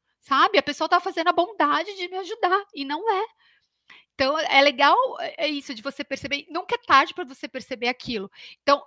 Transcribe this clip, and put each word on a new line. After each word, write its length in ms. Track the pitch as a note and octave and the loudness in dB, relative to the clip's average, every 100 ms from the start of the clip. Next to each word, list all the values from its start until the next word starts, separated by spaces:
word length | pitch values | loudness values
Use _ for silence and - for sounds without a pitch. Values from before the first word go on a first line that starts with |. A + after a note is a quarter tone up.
| _ _ | _ _
sabe? 360 | - C4+ F4 G4+ | -2 2 4 2
A 60 | |
pessoa 260 | C4+ C#4+ D#4+ | 0 -2 0
tá 100 | F4+ | 0
fazendo 280 | F#4 E4+ E4 | 0 -2 0
a 60 | |
bondade 640 | E4+ F4+ G4+ D4 D4 F4+ G4 | 2 0 0 0 0 -4 -8
de 120 | F4+ | -10
me 100 | F#4 | -8
ajudar, 480 | F4+ A4 G4 F#4+ G4+ | -10 -4 0 0 -4
e 100 | D#4 C#4 | -10 -8
não 240 | D4 A4 | -6 -2
é. 140 | F#4+ G#4+ _ _ _ _ _ _ - _ - | -2 -4 _ _ _ _ _ _ -20 _ -2
Então, 240 | C4+ D#4 | -2 0
é 220 | D4+ C4 | 2 4
legal, 360 | C#4+ B3+ C#4+ G4 B4+ - | 4 4 4 4 2 -4
é, 260 | - - D4+ | -10 -6 -6
é 20 | |
isso, 280 | D4 C#4 A#3+ | -6 -10 -12
de 60 | |
você 220 | C#4 - | -12 -12
perceber, 440 | C#4+ C4+ C4+ C#4+ - | -10 -10 -6 -8 -6
nunca 260 | E4 G4 A#4 | -10 -6 -6
é 20 | |
tarde 340 | - C#4 E4 | 4 4 4
pra 120 | - D4 | -2 -12
você 220 | C4+ C#4 | -12 -12
perceber 400 | C4 - A#3+ A#3 | -12 -12 -6 -6
aquilo. 420 | B3 - A#3 G3 - - - | -6 -8 -8 -10 -16 -20 -4
Então, 200 | - C#4 | 2 2